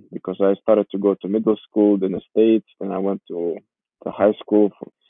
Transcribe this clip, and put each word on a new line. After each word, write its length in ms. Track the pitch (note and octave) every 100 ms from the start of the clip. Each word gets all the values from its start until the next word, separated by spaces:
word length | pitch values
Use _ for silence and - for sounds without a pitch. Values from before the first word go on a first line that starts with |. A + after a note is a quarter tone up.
| -
because 240 | F2 - F#2
I 140 | G2 G2
started 240 | - G#2 G2+
to 80 | G2
go 160 | G2+ F#2+
to 120 | F#2
middle 300 | G#2+ A2 G#2 _
school, 300 | G#2+ G#2 G2+
then 140 | F#2+
the 100 | F2 -
States, 380 | A2 A2+ A2 - _
then 120 | G2
I 80 | F#2+
went 240 | G2 G2 -
to, 280 | F2 E2+ D#2+ - _ _ _
to 80 | -
high 220 | - G2+ -
school. 300 | - G#2 G2+ -
So 120 | - _